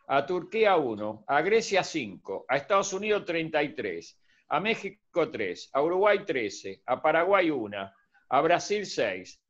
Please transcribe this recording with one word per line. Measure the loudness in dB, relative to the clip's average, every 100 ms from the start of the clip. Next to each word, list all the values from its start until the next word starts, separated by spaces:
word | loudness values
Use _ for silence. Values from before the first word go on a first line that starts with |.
| -2
a | 0 0
Turquía | -4 -4 2 4 4
uno, | 2 -2 -6 -8 0
a | 0
Grecia | 4 2 2 0
cinco, | 0 -4 -8 -10 -8 -8 -2
a | -2
Estados | 2 0 0
Unidos | -4 -2 -2
treinta | -2 -4 -2 -2
y | -2
tres, | -4 -6 -8 -10 _ _ _ _
a | -2
México | 0 -2 -6 -14 _ -2 -2
tres, | -2 -6 -6 -4
a | 0
Uruguay | 0 4 4 4
trece, | 0 -4 -4 -6 -12 -12 -4
a | 0
Paraguay | 2 2 4 4 4
una, | 0 -4 -8 -10 -12 _ _ _
a | 2
Brasil | 4 2 2 -4 -2
seis, | -2 -2 -2 -10 -20